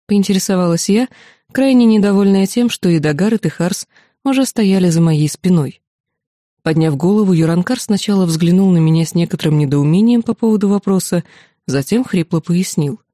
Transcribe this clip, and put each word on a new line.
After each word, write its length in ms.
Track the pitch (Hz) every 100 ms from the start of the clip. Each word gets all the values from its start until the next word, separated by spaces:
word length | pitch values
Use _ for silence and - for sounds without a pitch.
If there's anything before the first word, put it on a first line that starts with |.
| -
поинтересовалась 800 | 202 190 190 - 185 175 165 -
я, 180 | 208 262 - - _ _
крайне 320 | - 269 254
недовольная 640 | 226 214 202 196 196 196 196
тем, 240 | 240 240
что 180 | - 180
и 100 | 165
Дагар, 360 | 151 147 208
и 40 | 220
Техарс 480 | 156 - 175 - - _ _ _
уже 220 | 269 262 254
стояли 420 | - 202 190 180
за 120 | 165
моей 280 | 165 151 151
спиной. 500 | - 180 175 135 - _ _ _ _ _ _ _ _
Подняв 320 | 160 156 160 139
голову, 360 | 175 208 196
Юранкар 480 | 165 160 170 180 254
сначала 440 | - 202 - 196
взглянул 460 | 180 160 170 185 190
на 80 | 175
меня 260 | 160 160
с 120 | 160 175
некоторым 420 | 165 160 160 151
недоумением 640 | 143 143 147 175 226 240
по 100 | 233
поводу 360 | 214 226 214 196
вопроса, 560 | 202 - 190 - 175 - - _ _ -
затем 380 | 135 139 226
хрипло 340 | 254 185 160 165
пояснил. 640 | - 175 185 - 143 220 _